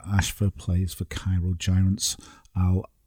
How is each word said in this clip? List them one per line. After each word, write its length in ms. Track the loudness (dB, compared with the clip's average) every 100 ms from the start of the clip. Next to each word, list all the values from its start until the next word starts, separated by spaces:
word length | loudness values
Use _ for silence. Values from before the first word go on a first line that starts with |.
| 0
Ashford 480 | 0 0 0 -2 -2
plays 380 | -2 0 0
for 100 | -4
Cairo 500 | -10 -6 -2 0 0
Giants 600 | -2 2 4 4 2 -2 -6 -14 -20 _ 0
Al 300 | 2 2 -2 _